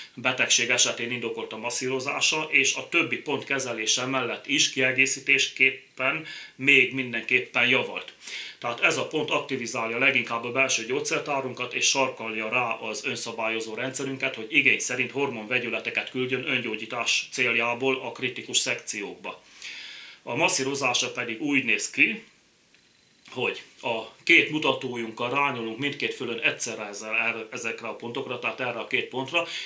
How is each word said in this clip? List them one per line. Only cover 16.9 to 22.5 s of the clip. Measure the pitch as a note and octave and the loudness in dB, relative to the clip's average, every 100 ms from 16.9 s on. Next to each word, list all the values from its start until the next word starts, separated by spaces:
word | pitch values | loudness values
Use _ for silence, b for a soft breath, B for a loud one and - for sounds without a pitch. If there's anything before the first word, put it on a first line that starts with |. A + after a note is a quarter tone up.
| B2 A#2 - - | -4 0 0 -2
céljából | - B2 A#2 A#2 A#2 C3+ C3 | 0 2 2 0 2 2 0
a | B2+ | -2
kritikus | - B2+ B2 A2+ B2+ | -4 -6 -6 -2 0
szekciókba. | - A#2 - A2 G2 F2+ F#2+ F2+ B B B B B B B B | 2 -2 -4 -6 -6 -8 -10 -12 B B B B B B B B
A | - B2 | -6 2
masszírozása | F3 - C3 C#3 C3 A#2+ A#2+ | 2 2 0 0 0 2 0
pedig | B2 A#2+ A2+ | -2 -4 -2
úgy | D3+ C#3+ | 2 2
néz | B2 G#2 - | 2 0 0
ki, | - D#3+ A3 - _ _ | 2 2 2 -10 _ _